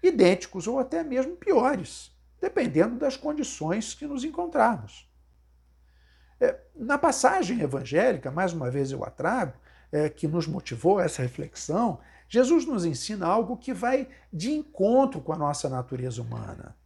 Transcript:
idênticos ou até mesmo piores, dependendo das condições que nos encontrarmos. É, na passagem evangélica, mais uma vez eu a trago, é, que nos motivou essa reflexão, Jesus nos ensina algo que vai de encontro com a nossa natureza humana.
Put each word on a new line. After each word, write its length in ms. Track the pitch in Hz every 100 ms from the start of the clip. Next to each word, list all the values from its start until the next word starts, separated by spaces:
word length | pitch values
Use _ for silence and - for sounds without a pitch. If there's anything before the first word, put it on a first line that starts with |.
idênticos 640 | 359 254 180 185 - 190 185
ou 120 | 262
até 240 | 262 330
mesmo 340 | 311 254 262 359
piores, 760 | - 311 247 262 160 - - _ _ _
dependendo 580 | 359 - 240 147 208 240
das 200 | 277 262
condições 800 | 302 302 285 - 156 196 -
que 120 | - 294
nos 180 | 285
encontrarmos. 840 | 285 320 349 294 226 208 - - _ _ _ _ _ _ _ _ _ _ _ _ _ _
É, 160 | - - _
na 220 | 320 240 285
passagem 640 | 330 - - 381 233 240
evangélica, 680 | 143 135 123 147 214 101 135
mais 240 | 143 185
uma 160 | 165 127
vez 200 | 139 135
eu 140 | 135
a 60 | -
trago, 420 | - 151 247 170 - _ _ _
é, 160 | 151 151
que 180 | 151 156
nos 200 | 170 156
motivou 520 | - - 120 165 196
essa 220 | 175 -
reflexão, 800 | 127 - 143 - - 165 233 156 - - _
Jesus 380 | 226 254 330
nos 220 | 262 233 170
ensina 400 | 131 - 214 170
algo 320 | 208 226 240
que 160 | -
vai 340 | 196 233 262 262 - _
de 180 | 165 202
encontro 680 | 302 302 - 190 247 269 165
com 140 | 139
a 20 | 156
nossa 320 | 147 143 143
natureza 540 | 127 127 127 127 117
humana. 520 | 117 117 107 120 - -